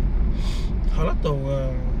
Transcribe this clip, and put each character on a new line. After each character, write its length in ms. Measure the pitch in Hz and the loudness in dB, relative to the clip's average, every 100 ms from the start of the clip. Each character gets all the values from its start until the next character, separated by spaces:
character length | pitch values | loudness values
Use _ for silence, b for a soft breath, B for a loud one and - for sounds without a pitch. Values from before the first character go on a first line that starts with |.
| - - - B B B B - - | 2 2 2 B B B B 0 0
払 220 | - 156 | 2 0
っ 40 | - | 0
た 120 | 160 | 0
方 140 | 143 | -2
が 260 | 135 139 131 127 - - | -2 -2 -2 -2 -2 -2